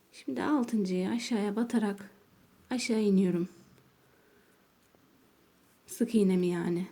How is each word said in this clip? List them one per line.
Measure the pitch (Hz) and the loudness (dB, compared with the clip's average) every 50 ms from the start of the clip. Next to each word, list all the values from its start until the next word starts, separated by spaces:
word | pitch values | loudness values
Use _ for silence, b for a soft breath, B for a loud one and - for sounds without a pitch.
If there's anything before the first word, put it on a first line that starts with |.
| b b - | b b -20
Şimdi | - - - 262 247 - | -16 -10 -8 -6 -4 -2
altıncıyı | 277 302 277 233 233 233 214 196 185 185 185 185 208 | 0 0 0 0 0 0 -2 0 0 0 -2 -2 -2
aşağıya | 226 233 - - 247 208 208 208 202 | -2 -4 -4 -2 -2 -2 -2 -2 -2
batarak | 226 240 233 - 226 214 202 196 202 - - - _ _ _ _ _ _ _ _ _ _ - | -2 -2 0 0 0 0 -2 -4 -6 -10 -18 -20 _ _ _ _ _ _ _ _ _ _ -8
aşağı | 254 240 - - 226 220 | -6 -6 -2 -2 0 0
iniyorum. | 214 202 196 190 196 180 175 170 180 - - - - - - _ _ _ _ _ _ b b b b b b b b b b b b b _ _ _ _ _ _ _ _ _ _ _ _ _ _ _ _ _ _ _ _ _ _ _ | 2 4 4 4 4 4 2 0 -2 -4 -8 -16 -20 -20 -20 _ _ _ _ _ _ b b b b b b b b b b b b b _ _ _ _ _ _ _ _ _ _ _ _ _ _ _ _ _ _ _ _ _ _ _
Sık | - - - 240 233 - | -10 -4 -2 -2 2 2
iğnemi | 214 196 185 185 180 180 | 4 4 4 4 4 2
yani. | 175 175 170 175 175 170 175 185 - | 2 0 0 -2 -2 -2 -2 -4 -6